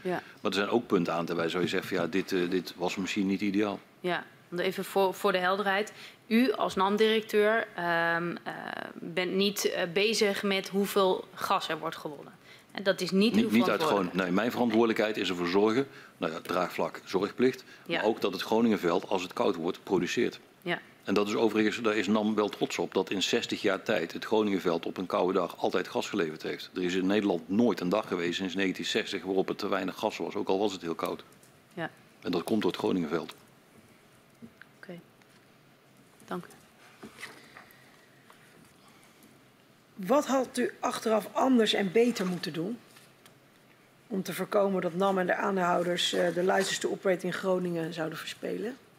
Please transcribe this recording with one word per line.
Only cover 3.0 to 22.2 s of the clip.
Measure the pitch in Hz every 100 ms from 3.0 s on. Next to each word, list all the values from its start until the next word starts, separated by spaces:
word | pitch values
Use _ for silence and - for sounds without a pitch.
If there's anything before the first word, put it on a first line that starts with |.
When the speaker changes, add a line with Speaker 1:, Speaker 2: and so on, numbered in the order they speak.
| 90 107 95
Speaker 2:
niet | 98
ideaal. | 104 98 104 98 - -
Speaker 1:
Ja, | 180 170 - - -
want | 175
even | 190 185 185
voor, | 196 190
voor | 185 202
de | 185
helderheid. | 180 196 196 190 214 - - - -
U | 226 262
als | - 180 202
nam-directeur, | 196 208 220 220 214 208 208 226 - -
ehm, | 175 170 170 170 170 -
eh, | - 165 - - -
bent | - - 170 180
niet, | 190 202 196 -
eh, | - 180
bezig | 170 214 214 202 196
met | 202 190 190
hoeveel | 196 196 202 185 - -
gas | - - 190 -
er | 160
wordt | 160 -
gewonnen. | 160 143 160 - - - -
En | -
dat | 196 185
is | 180
niet | 190 220 196
Speaker 2:
Niet, | 226
Speaker 1:
uw |
Speaker 2:
niet |
uit | 202
Speaker 1:
verantwoordelijkheid. | 120 104 - 104 90
Speaker 2:
gewoon, | 87 90
nee, | 95
mijn | 120
verantwoordelijkheid | 113 120 110 117 110 107 110
is | 92
ervoor | 90 87
zorgen, | 95 110 113 135 - - -
nou | 82
ja, | 80
draagvlak | - 90 87 - 85 - -
zorgplicht, | 95 98 - 127 127 - - -
Speaker 1:
Ja. | 170
Speaker 2:
maar | 107
ook | 110
dat | 101
het | 98
Groningenveld, | - 110 117 98 87 87 -
als | 98
het | 90
koud | - 113 85
wordt, | 82 -
produceert. | - 98 87 - 95 - - -
Speaker 1:
Ja. | 175 170 - -
Speaker 2:
En | -
dat | 101 101
is | 120
overigens, | 113 107 107 101
daar | 113 107
is | 98
nam | 110